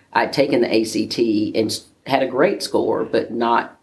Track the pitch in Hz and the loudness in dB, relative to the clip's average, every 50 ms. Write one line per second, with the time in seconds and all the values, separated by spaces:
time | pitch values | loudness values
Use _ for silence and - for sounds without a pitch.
0 | _ _ - 113 117 - - 147 139 143 - 120 117 - 98 113 110 - - 110 | _ _ 0 0 0 0 2 0 2 2 4 2 2 2 2 0 0 0 -2 -4
1 | 110 - - - 117 113 104 107 107 104 - 113 110 110 - - - _ _ _ | -4 -2 0 0 0 2 2 0 0 0 0 -2 -2 -2 -4 -8 -10 _ _ _
2 | - 123 135 131 131 117 123 131 165 202 - - - - - 107 - - 107 107 | -6 -2 0 0 0 0 2 2 2 2 2 -2 -6 -2 -2 0 0 0 -2 -2
3 | 113 - - 113 - - 113 117 117 117 117 113 - - - _ | -2 -2 -2 -2 -2 -2 -4 -2 0 2 2 0 0 -4 -16 _